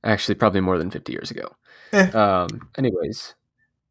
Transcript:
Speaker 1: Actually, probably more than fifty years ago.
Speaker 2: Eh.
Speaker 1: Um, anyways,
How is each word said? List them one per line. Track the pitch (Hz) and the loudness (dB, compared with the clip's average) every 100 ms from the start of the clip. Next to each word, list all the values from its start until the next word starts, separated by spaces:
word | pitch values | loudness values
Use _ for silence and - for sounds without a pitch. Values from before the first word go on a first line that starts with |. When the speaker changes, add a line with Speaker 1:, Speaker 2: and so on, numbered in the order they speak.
| - | 0
Speaker 1:
Actually, | 107 - 101 | -2 0 2
probably | 110 98 | 2 2
more | 92 90 | 2 0
than | 85 | -2
fifty | - - | -6 -10
years | - - | -12 -10
ago. | - - _ _ - - | -12 -14 _ _ -20 -2
Speaker 2:
Eh. | 208 185 | 2 4
Speaker 1:
Um, | 113 101 95 87 113 - - | 4 2 2 0 -6 -12 -2
anyways, | 131 92 76 - - _ _ _ _ _ _ | -2 0 -6 -8 -14 _ _ _ _ _ _